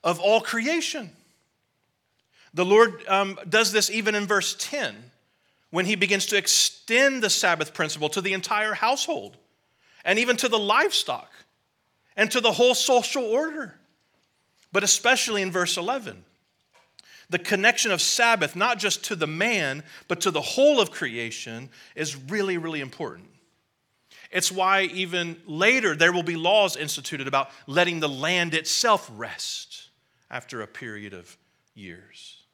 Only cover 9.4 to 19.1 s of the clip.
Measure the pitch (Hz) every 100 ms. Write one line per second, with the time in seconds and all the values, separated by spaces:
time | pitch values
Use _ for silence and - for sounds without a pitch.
9.4 | _ _ _ _ _ _ - 208 240 240
10.4 | 254 220 202 233 359 - - 123 - -
11.4 | _ _ _ _ _ _ _ - 208 247
12.4 | 226 185 247 240 - 247 - 285 233 233
13.4 | 320 311 220 - _ _ _ _ _ _
14.4 | _ _ _ 196 202 - 240 247 - 208
15.4 | 190 180 175 - 175 269 208 92 _ _
16.4 | _ _ _ _ _ - _ - _ 170
17.4 | 175 208 214 233 226 175 - - 233 220
18.4 | 151 175 226 226 196 - -